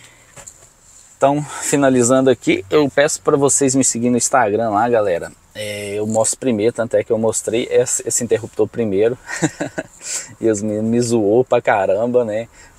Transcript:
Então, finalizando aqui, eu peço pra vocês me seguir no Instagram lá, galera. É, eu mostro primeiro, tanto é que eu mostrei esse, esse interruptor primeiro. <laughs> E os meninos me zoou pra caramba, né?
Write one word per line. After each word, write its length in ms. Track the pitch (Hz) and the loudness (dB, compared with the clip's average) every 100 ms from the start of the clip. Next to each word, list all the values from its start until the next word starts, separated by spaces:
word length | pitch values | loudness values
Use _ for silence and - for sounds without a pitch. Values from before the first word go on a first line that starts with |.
| - _ _ - - - - _ _ - - - | -20 _ _ -20 -20 -20 -20 _ _ -20 -16 0
Então, 280 | 139 147 | 0 0
finalizando 880 | 147 - - 147 139 127 120 131 131 | -6 -10 -4 0 2 4 4 4 4
aqui, 360 | - - 185 - | 2 0 -2 0
eu 200 | 151 143 | 0 2
peço 320 | - 147 - | 2 0 0
pra 140 | - 147 | 0 2
vocês 400 | 139 - 135 135 | 2 2 0 0
me 80 | |
seguir 260 | 127 117 120 | 0 0 0
no 60 | 120 | 0
Instagram 540 | - 135 110 107 117 | 0 0 0 0 0
lá, 180 | 101 120 | 0 2
galera. 440 | 117 101 82 82 - _ | 2 0 -2 -6 -18 _
É, 420 | 107 104 104 101 104 | -12 -10 -8 -6 -6
eu 120 | 107 | -2
mostro 320 | 110 110 - | 0 0 -2
primeiro, 320 | 131 107 113 | -2 0 0
tanto 240 | 120 113 104 | 0 0 0
é 80 | |
que 80 | - | 0
eu 60 | 110 | 0
mostrei 500 | 113 - - 110 - | 0 -2 -2 -2 0
esse, 380 | 123 127 - 117 | 0 2 -2 -2
esse 160 | - | -4
interruptor 440 | 120 107 110 - 104 | 0 -2 -2 -2 -2
primeiro. 500 | 117 110 95 113 127 - - | -2 -2 2 0 -2 -8 -4
<laughs> 1000 | - - - - - - - - - 113 | -4 -4 -10 -10 -12 -14 -12 -12 -12 -4
E 100 | 113 | -2
os 120 | 104 | 0
meninos 280 | 107 107 110 | -2 -4 0
me 120 | 120 | 0
zoou 420 | 120 117 101 117 | 2 2 4 2
pra 180 | - 120 | 2 0
caramba, 640 | - 107 95 98 123 123 | 2 0 2 0 2 0
né? 240 | 113 107 117 - - | 0 -4 -8 -16 -20